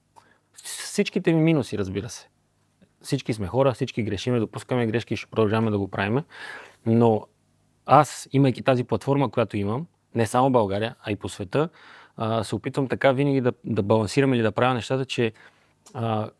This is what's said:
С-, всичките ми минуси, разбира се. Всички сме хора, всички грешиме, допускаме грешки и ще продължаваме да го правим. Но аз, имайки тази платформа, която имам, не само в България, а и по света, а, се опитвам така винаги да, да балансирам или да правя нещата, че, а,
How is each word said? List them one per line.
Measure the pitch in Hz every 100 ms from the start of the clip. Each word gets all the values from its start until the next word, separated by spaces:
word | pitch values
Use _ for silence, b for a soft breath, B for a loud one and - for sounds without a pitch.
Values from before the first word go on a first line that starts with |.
| _ _ b b _
С-, | - - -
всичките | - - 202 202 180
ми | 165
минуси, | 160 160 110 101
разбира | 95 98 -
се. | - - _ _ _ _ _ _ _
Всички | - 143 -
сме | 110 90
хора, | 120 135
всички | 120 127 -
грешиме, | 98 98 - 123
допускаме | 107 113 - 127 113
грешки | 113 -
и | 110
ще | -
продължаваме | - 107 110 113
да | 104
го | 95
правим. | - 101 123 - B B B B B 113
Но | 113 117 107 - _ _ _ _ _ -
аз, | 135 147 - -
имайки | 135 139 117
тази | 110 123
платформа, | 120 110 - 139 131
която | - 107 104
имам, | 101 120 175 _ _
не | 113 110
само | 123 135
в |
България, | 123 101 98 113 131
а | -
и | 104
по | 104
света, | - 98 135 165 B B B B B
а, | 110 113
се | 101
опитвам | 110 143 139 131
така | 107 139
винаги | 131 143 135
да, | 123 -
да | - 110
балансирам | 101 110 104 - 135
или | 123
да | 110
правя | - 123
нещата, | 127 - 135
че, | 131 - 117 - b b b b -
а, | 131 113 107 107